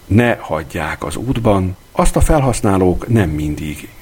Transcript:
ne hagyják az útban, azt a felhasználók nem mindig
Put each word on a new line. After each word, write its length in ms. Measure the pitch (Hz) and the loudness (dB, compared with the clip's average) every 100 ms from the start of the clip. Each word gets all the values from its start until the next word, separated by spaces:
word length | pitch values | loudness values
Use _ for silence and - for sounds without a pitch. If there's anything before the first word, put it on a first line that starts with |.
| - | 0
ne 300 | 98 120 110 | 2 2 0
hagyják 640 | - 78 73 - 76 76 - | -4 -6 -6 -8 -6 -6 -8
az 100 | 76 | -6
útban, 640 | 117 135 117 98 92 95 - | -4 -2 2 2 0 -6 -10
azt 240 | - 180 - | 0 2 2
a 60 | |
felhasználók 880 | - 156 135 113 110 95 92 87 - | 2 2 2 0 2 2 2 2 2
nem 220 | 113 90 | 2 2
mindig 600 | 76 76 73 78 71 - - | 0 -4 -4 -8 -10 -14 -20